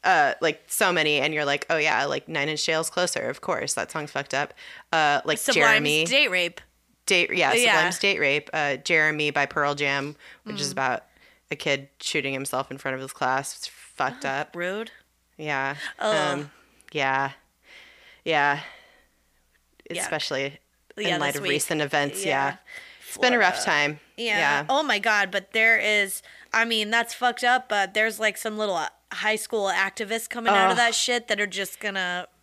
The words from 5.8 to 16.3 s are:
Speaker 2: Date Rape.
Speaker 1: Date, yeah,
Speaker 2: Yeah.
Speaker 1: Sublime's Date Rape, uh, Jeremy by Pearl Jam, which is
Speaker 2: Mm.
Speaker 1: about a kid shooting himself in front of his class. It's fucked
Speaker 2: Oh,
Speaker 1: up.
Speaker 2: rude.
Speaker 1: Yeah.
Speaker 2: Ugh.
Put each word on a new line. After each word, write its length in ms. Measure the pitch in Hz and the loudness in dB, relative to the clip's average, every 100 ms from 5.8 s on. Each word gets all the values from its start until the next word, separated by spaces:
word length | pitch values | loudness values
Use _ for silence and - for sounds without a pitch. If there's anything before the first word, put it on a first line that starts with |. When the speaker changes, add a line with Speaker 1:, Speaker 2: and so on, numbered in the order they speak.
| 147 151 165 | 4 2 4
Speaker 2:
Date 260 | 269 285 | 4 4
Rape. 300 | 180 170 - - _ _ _ - | 2 -2 -6 -20 _ _ _ 0
Speaker 1:
Date, 260 | 185 175 | 2 2
yeah, 200 | 180 143 | 2 4
Speaker 2:
Yeah. 200 | 233 240 190 | 4 4 4
Speaker 1:
Sublime's 240 | 175 180 | 2 2
Date 200 | 196 196 | 0 2
Rape, 300 | 143 147 147 | 0 0 -2
uh, 220 | 160 143 131 | -4 -2 -4
Jeremy 540 | - 165 156 151 147 | 0 2 2 0 -2
by 140 | 143 139 | 0 -2
Pearl 280 | - 143 143 | 0 -2 0
Jam, 400 | 143 139 139 147 - - | -2 -2 -4 -12 -20 -20
which 160 | 214 - | -12 -6
is 100 | 143 | -6
Speaker 2:
Mm. 40 | |
Speaker 1:
about 300 | 135 135 120 - _ _ _ _ | -2 -2 -2 -8 _ _ _ _
a 60 | 147 | -8
kid 320 | 160 139 139 _ | -2 -2 -4 _
shooting 320 | - 156 139 | -4 -4 -4
himself 360 | 135 135 131 135 | -6 -4 -6 -6
in 80 | 135 | -8
front 180 | 135 131 | -8 -8
of 60 | |
his 120 | 135 | -10
class. 420 | - 131 131 139 - | -4 0 0 -4 -12
It's 120 | - | -16
fucked 580 | - - - 135 139 143 | -16 -20 -4 -4 -2 -6
Speaker 2:
Oh, 40 | |
Speaker 1:
up. 240 | 135 151 175 | -4 -6 -8
Speaker 2:
rude. 360 | 175 202 220 - _ _ _ - | -6 -6 -10 -16 _ _ _ -12
Speaker 1:
Yeah. 380 | 151 139 135 143 - - | -4 -2 -2 -6 -10 -6
Speaker 2:
Ugh. 340 | 214 214 151 | -2 0 0